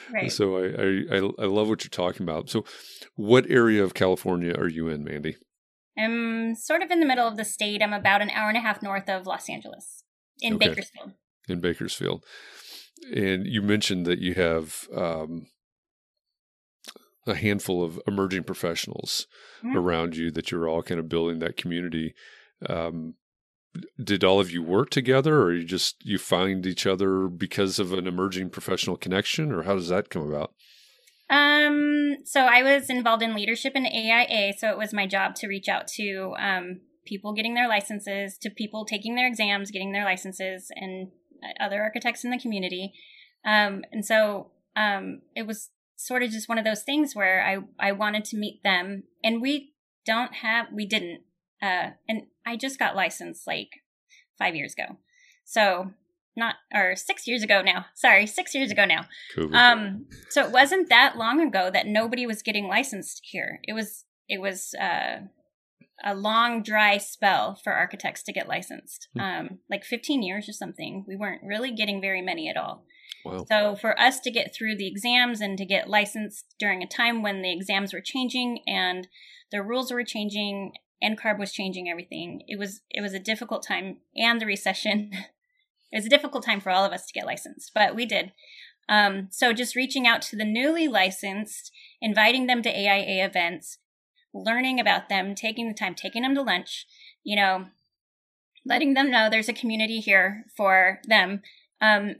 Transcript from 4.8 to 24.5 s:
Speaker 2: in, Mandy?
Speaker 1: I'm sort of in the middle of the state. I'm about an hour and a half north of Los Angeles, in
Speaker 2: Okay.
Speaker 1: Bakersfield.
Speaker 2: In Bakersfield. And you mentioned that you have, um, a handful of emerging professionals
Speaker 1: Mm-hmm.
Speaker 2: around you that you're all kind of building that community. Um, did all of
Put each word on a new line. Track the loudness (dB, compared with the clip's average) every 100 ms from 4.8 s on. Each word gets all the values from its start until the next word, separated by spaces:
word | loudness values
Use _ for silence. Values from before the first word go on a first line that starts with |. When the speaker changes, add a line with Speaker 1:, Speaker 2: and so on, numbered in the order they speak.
| -4
Speaker 2:
in, | -4 -8
Mandy? | -6 -8 -8 _ _ _ _ _ -4
Speaker 1:
I'm | -2 -2 -4 -2 -4 -4
sort | 0 0
of | 2
in | 4
the | 4
middle | 4 2
of | 0
the | -6
state. | -4 -2 0
I'm | 0
about | 2 4 4
an | 2
hour | 0 0
and | 0
a |
half | 0 -4
north | -4 -4 -2
of | -4 -4
Los | -8 -8
Angeles, | -12 -14 -18 -20 -20 _ _ _ -6
in | -2 2
Speaker 2:
Okay. | 2
Speaker 1:
Bakersfield. | 2 -8 -16 -20 -20 _ _ -8
Speaker 2:
In | -2
Bakersfield. | -2 -2 -6 -4 -4 -4 -10 -20 -20 -20 -20 -20 -20 _ -8 -2
And | 0 0 0
you | 0
mentioned | 2 2 2 0 0
that | 0
you | 0 2
have, | 2 2 -2 -12 -10 -4
um, | -4 -4 -6 -10 -14 _ _ _ _ _ _ _ _ _ _ _ _ _ -20 -20 _ _ -6
a | -2
handful | 0 0 -2 -2
of | -2 -4 -4
emerging | 0 0 -2
professionals | -4 -4 -4 -4 -6 -8 -6 -6 -8 -16 -20 -12
Speaker 1:
Mm-hmm. | -4 0
Speaker 2:
around | 2 2 0 -2
you | -4
that | -4 -4
you're | -2 0
all | -2
kind | -2 -4
of | -2
building | 0 0 -2
that | -4 -4
community. | -6 -4 -4 -4 -4 -8 -20 -20 _ _ -6
Um, | -4 -4 -6 -10 -14 _ _ _ _ _ -18 -16 -12
did | -2 4 6
all | 6
of | 4